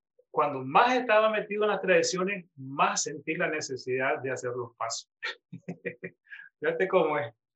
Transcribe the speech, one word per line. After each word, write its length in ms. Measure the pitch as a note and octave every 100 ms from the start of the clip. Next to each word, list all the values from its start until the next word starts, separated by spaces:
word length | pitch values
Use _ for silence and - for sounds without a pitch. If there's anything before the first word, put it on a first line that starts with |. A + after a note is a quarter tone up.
| _ _ _
cuando 320 | - D3 C3+
más 340 | C3 E3+ A#3+ B3+
estaba 320 | A#3 G#3+ G#3+
metido 320 | G#3+ G#3 G#3
en 80 | G#3
las 100 | F#3+
tradiciones, 640 | F#3 F3 E3 F3+ F#3+ G3 - -
más 480 | C3 C#3+ F#3+ G3
sentí 320 | D#3 D#3 - D#3+
la 120 | E3
necesidad 680 | D#3 - B2+ - B2+ C3 A#2+
de 140 | C3
hacer 180 | B2+ B2+
los 260 | B2 A#2+ -
pasos. 340 | A2+ - - _ - - _
<laughs> 640 | F3 - F3 - - - - _ - - _
Fíjate 280 | D3+ E3 F#3
cómo 300 | F#3 D#3+ D3
es. 140 | A#2 - _